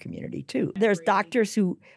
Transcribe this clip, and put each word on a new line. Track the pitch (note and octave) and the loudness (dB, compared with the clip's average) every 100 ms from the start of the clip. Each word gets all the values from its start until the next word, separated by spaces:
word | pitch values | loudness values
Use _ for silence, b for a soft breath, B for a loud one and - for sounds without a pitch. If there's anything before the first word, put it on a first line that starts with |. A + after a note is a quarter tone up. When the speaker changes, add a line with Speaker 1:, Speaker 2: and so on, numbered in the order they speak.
Speaker 1:
community, | - - - C#3 | -12 -10 -8 -10
too. | C#3 B3+ - G3 | -4 -2 -2 2
There's | G#3+ G3 | 2 2
Speaker 2:
Agreed. | - | 2
Speaker 1:
doctors | G3 G#3 B3 G#3 | 0 2 0 2
who, | A3 F#3 - b | 2 0 -2 b